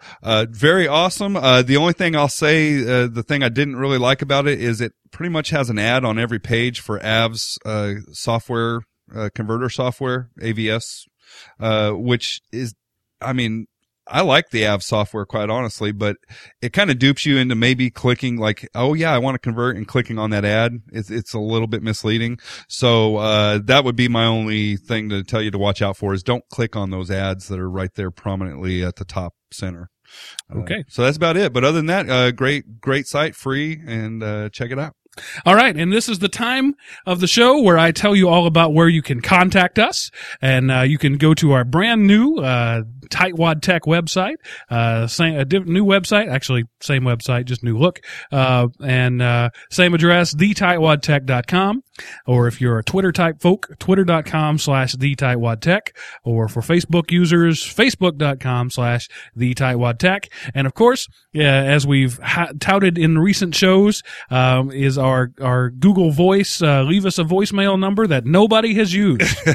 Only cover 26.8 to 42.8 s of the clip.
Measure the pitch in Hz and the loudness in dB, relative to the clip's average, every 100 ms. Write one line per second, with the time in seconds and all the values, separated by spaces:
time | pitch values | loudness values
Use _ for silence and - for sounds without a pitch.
26.8 | 98 92 90 95 98 95 - 92 92 95 | -6 -6 -6 -4 -4 -6 -8 -8 -6 -6
27.8 | 92 - 92 - 104 95 92 69 92 90 | -6 -6 -8 -8 -8 -6 -8 -8 -4 -4
28.8 | 90 - 92 95 87 - _ - 95 85 | -4 -8 -10 -8 -10 -14 _ -12 -12 -10
29.8 | 90 _ _ - - - - - 92 202 | -16 _ _ -20 -18 -18 -12 -10 -6 -8
30.8 | 143 - 127 151 170 170 185 123 135 165 | -8 -2 0 0 0 0 0 0 2 2
31.8 | 160 190 156 127 123 120 131 143 - 113 | 0 -2 0 0 0 0 -2 -2 -6 -10
32.8 | 135 139 135 143 156 151 135 135 156 156 | -4 -4 -2 -4 -4 -4 -6 -4 -4 -8
33.8 | 156 113 110 113 107 104 104 - 120 135 | -8 -8 -6 -8 -6 -6 -8 -8 -8 -6
34.8 | 151 - _ - - - 175 202 254 156 | -8 -12 _ -20 -16 -2 4 6 4 2
35.8 | 170 214 240 196 196 - 240 262 269 285 | 0 0 -2 -4 -4 -4 -4 0 -2 -2
36.8 | - - - 180 180 233 240 294 214 165 | -12 -14 -6 -2 0 4 4 6 6 6
37.8 | 165 160 208 202 180 170 170 165 165 156 | 4 2 2 4 6 4 4 4 4 6
38.8 | 170 160 - 123 - 185 185 190 180 - | 6 4 0 -6 2 4 4 4 2 2
39.8 | 262 - - - - - 131 131 131 131 | 0 0 -8 -12 -16 -4 0 2 2 2
40.8 | 135 151 147 139 156 160 156 135 123 160 | 2 2 0 2 4 4 4 4 2 0
41.8 | 226 226 196 208 262 311 131 123 117 117 | 2 4 6 6 4 2 0 0 0 -2